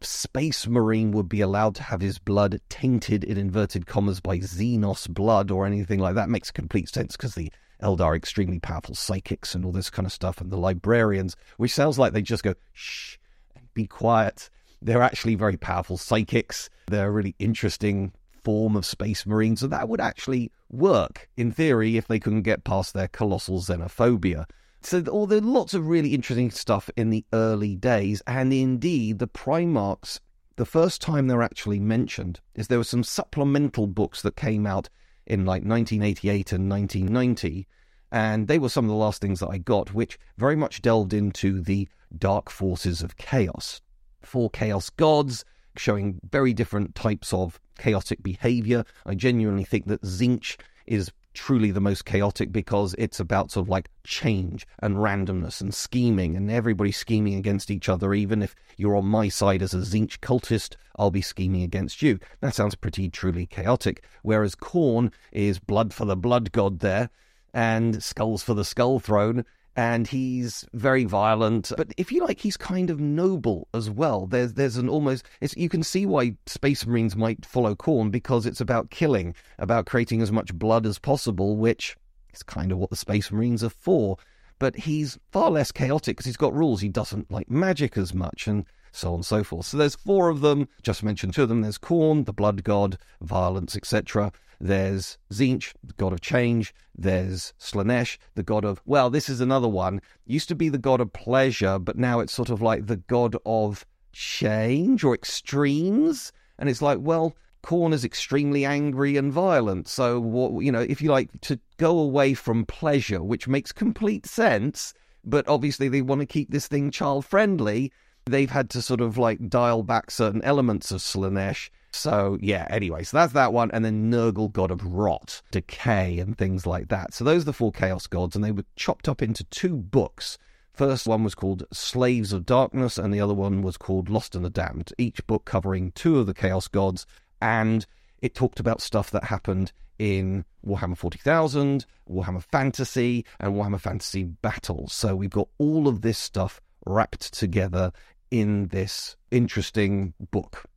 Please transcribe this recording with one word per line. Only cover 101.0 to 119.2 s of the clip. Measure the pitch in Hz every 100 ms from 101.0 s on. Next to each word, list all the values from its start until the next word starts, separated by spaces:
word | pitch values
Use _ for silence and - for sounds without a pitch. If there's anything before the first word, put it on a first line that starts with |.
of | 110
pleasure, | - - 131 135 113 95 95
but | 87 -
now | 123 120
it's | -
sort | - 117
of | 110
like | 113 113 104
the | 101
god | - 120 120 - -
of | 113 107 101 - _ _
change | - - - 104 110 110 143 190 262
or | 143
extremes. | 117 - - - 139 143 147 180 226 320 277 - _ _ -
And | 143
it's | 117
like, | 143 117
well, | 147 165 165 - _ _
Khorne | - 170 165
is | 151 120
extremely | - - 139 143 143
angry | 139 143 147 131 143 143
and | 139
violent. | 143 190 151 107 92 -
So, | - 123 120
what, | 113 120 127 113
you | 139
know, | 117
if | 120 -
you | 151
like, | 135 - -
to | - 127 _ -
go | 160 170
away | 147 139 135
from | 131 - 113 -
pleasure, | - 160 143 - 95
which | 92 117 127
makes | 139 -
complete | - 214 - 214 208 -
sense, | - 220 107 131 - - - _ _ -
but | 143 -
obviously | 147 147 - 139
they | 139
want | 131 139
to | 143
keep | 156 -
this | 143 -
thing | 147 143
child-friendly, | - 143 139 - 196 214 175 104 110 135 _ _ _ -
they've | 135 135
had | 139 123
to | 123
sort | - 123
of, | 117
like, | 117